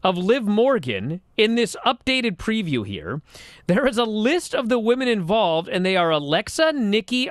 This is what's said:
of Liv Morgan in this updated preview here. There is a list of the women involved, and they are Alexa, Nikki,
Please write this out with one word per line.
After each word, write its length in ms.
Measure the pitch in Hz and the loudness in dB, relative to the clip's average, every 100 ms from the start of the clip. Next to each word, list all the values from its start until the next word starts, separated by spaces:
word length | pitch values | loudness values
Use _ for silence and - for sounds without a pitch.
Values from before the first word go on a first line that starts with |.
of 140 | 190 180 | 0 0
Liv 280 | 185 262 | 0 0
Morgan 760 | 208 208 247 254 127 101 113 170 _ - | 2 2 2 0 -2 -6 -6 -8 _ 0
in 200 | 214 233 | 2 2
this 200 | 220 - | 0 -2
updated 520 | 226 254 - 262 233 185 | -2 -2 -2 0 -2 -4
preview 500 | - 220 180 131 101 | -4 -2 -2 -2 -4
here. 340 | 98 80 139 - - - - - | -8 -6 -8 -10 -20 -20 -14 0
There 200 | 180 220 | 2 2
is 120 | 226 | 0
a 60 | |
list 500 | 233 214 220 349 - | -2 0 2 0 -2
of 140 | - 240 | -4 0
the 100 | 240 | 0
women 300 | 220 247 254 | 2 2 2
involved, 600 | 220 165 220 190 160 170 | 0 0 2 2 0 -2
and 160 | 180 | -2
they 120 | 185 185 | 0 2
are 140 | 170 | 2
Alexa, 640 | 156 143 160 208 - 320 | 2 2 -2 -2 0 0
Nikki, 560 | 302 214 208 - 247 262 | 2 0 0 0 -4 -2